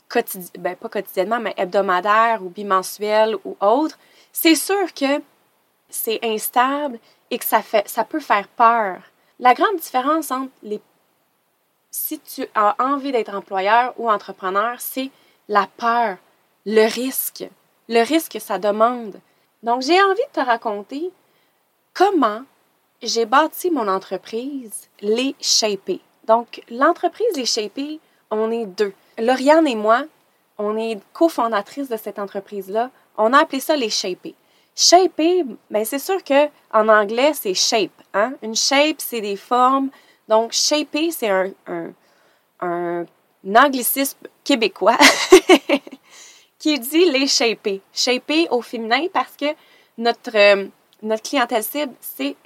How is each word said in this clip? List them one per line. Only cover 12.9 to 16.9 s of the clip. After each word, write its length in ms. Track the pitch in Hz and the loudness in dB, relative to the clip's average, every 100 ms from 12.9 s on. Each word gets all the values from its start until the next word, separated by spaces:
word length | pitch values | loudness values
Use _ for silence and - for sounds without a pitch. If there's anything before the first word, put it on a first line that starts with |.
| 277 277 | -2 -2
d'être 240 | 247 214 | -4 -4
employeur 580 | 196 - 190 196 226 247 - | -10 -8 -4 2 2 2 -4
ou 120 | 233 | -2
entrepreneur, 680 | 202 - 190 190 196 226 247 | -2 -4 -10 -4 -2 -2 -6
c'est 320 | - 262 269 _ _ _ - | -10 -8 -10 _ _ _ -2
la 180 | 208 196 - | -2 -2 -4
peur, 380 | 233 233 226 180 _ _ _ _ | -2 0 0 -4 _ _ _ _
le 220 | 196 220 | 0 4
risque, 580 | 220 | 4